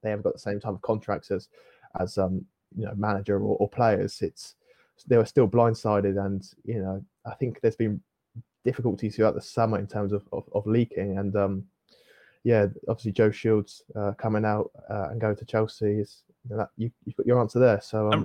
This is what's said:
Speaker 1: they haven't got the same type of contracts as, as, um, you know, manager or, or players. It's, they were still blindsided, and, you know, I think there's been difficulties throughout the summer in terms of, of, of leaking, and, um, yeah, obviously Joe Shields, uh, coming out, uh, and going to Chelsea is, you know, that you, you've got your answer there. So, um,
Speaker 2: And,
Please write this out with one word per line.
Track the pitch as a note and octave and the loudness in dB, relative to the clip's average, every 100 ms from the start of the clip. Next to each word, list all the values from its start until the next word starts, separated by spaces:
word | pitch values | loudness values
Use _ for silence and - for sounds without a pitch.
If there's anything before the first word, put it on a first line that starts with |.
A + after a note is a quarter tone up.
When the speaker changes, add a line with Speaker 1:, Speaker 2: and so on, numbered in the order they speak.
Speaker 1:
they | A2 | -4
haven't | G#2 | -2
got | - | -2
the | - | -4
same | - G2+ | -4 -6
type | A2+ | -4
of | G2+ | -6
contracts | - A2 - G2+ - | -2 -4 -2 -6 -4
as, | F#2+ - _ - _ _ - | -6 -6 _ -20 _ _ -6
as, | F#2 - | -4 0
um, | F#2+ F#2+ F#2+ _ _ - | 0 -2 -8 _ _ -10
you | G#2 | -8
know, | G#2 | -4
manager | G#2 G2+ G2+ G2+ | -2 -2 0 0
or, | G#2 G#2 | 0 0
or | G#2 | 0
players. | - A#2 G2 G2 - | 2 2 2 0 -4
It's, | F#2 - - - _ _ _ _ - | -8 -8 -20 -20 _ _ _ _ 2
they | A#2+ | 4
were | G#2+ | 4
still | - A2+ | 4 4
blindsided, | A#2+ A2+ A2+ A2+ G#2 G2 G2 G2 | 6 4 2 0 2 2 0 -2
and, | G2 - _ | -4 -8 _
you | - A#2 | -8 -6
know, | F#2+ F#2+ - _ A2+ | -6 -8 -10 _ -14
I | |
think | - B2 A2+ | -6 -6 0
there's | A#2 - | 0 2
been | A2+ G2+ - _ _ A2+ - _ | 0 -2 -8 _ _ -20 -20 _
difficulties | B2 B2+ A#2 G2 A2 - | -4 -2 -2 -2 -2 2
throughout | G#2+ - | 2 2
the | |
summer | - - A2+ A2 | -4 0 0 0
in | G2+ | -2
terms | G#2+ G2+ | -4 -2
of, | G2+ - | -4 -4
of, | - - | -10 -6
of | - G#2 | -4 0
leaking, | A#2 A#2 - G2 G2 | 2 0 -2 -4 -4
and, | G2 G2+ | -2 0
um, | G2 F#2+ F#2+ _ _ _ _ _ _ _ | 0 -2 -8 _ _ _ _ _ _ _
yeah, | A#2+ A2+ G2+ - - | 2 4 4 0 -6
obviously | A2+ A2 | -4 -2
Joe | G2 A2 | 2 4
Shields, | G#2 A2+ G#2+ G2 - - A2 | 2 2 2 0 -10 -14 -6
uh, | G2+ G#2 | -4 -4
coming | A2+ G#2+ G#2+ | -2 0 0
out, | G#2+ - - - | 0 -4 -8 -10
uh, | G#2 E2+ | -6 -6
and | A2+ | -4
going | A2 G#2 | -2 -4
to | - | -2
Chelsea | A2+ A2 - G#2+ G#2 | -2 -2 -2 -2 -2
is, | G#2 - _ _ | -4 -10 _ _
you | B2 | -10
know, | A2 | -6
that | G#2 - | -6 -6
you, | A#2 - | -8 -8
you've | - - | -10 -4
got | - | 2
your | B2 | 2
answer | A2 A#2+ | 2 4
there. | B2+ G2+ | 4 4
So, | - A2 G#2+ | 0 -2 0
um, | |
Speaker 2:
And, | - | 0